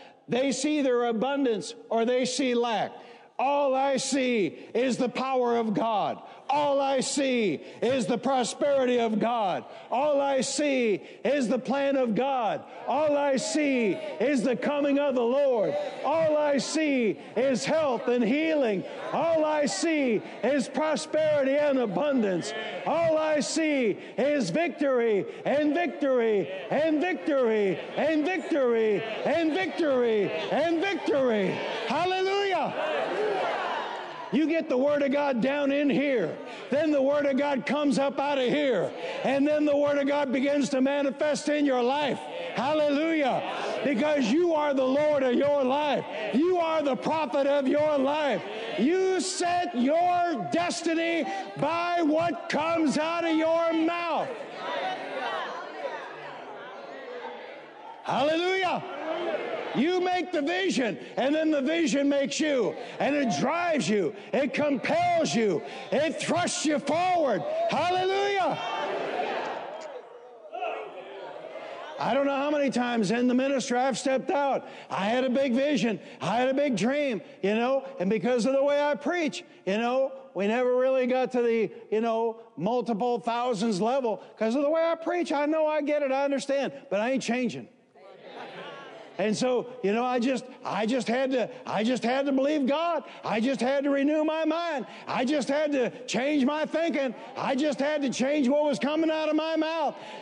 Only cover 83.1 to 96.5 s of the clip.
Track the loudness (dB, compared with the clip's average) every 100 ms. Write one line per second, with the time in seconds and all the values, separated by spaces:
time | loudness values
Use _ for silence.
83.1 | -2 -2 -2 -2 0 0 0 2 2 0
84.1 | -4 -8 -4 0 2 2 2 2 0 -2
85.1 | -2 0 0 0 2 2 0 0 0 0
86.1 | 0 0 0 0 -2 -2 -6 -4 -2 0
87.1 | 0 0 -2 -2 -4 -12 _ _ -20 -20
88.1 | -20 -18 -16 -14 -14 -14 -16 -16 -18 -14
89.1 | -2 0 2 2 2 0 -2 0 2 2
90.1 | 2 2 0 -4 -12 -6 -2 0 0 0
91.1 | 0 0 0 -2 -6 -6 -2 0 0 0
92.1 | 0 2 2 2 2 2 2 0 -2 -6
93.1 | -10 -4 0 0 0 0 0 2 2 2
94.1 | 2 2 0 0 0 -2 -4 -6 -12 -6
95.1 | -2 0 0 0 0 0 0 0 -4 -6
96.1 | -2 0 2 2